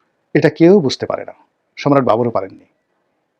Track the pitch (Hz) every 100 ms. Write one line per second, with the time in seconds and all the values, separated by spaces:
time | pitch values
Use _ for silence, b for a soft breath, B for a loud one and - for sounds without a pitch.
0 | _ _ _ 147 151 147 165 202 139 -
1 | - - - - _ _ _ - 143 139
2 | 120 110 120 110 95 104 _ _ _ _
3 | _ _ _ _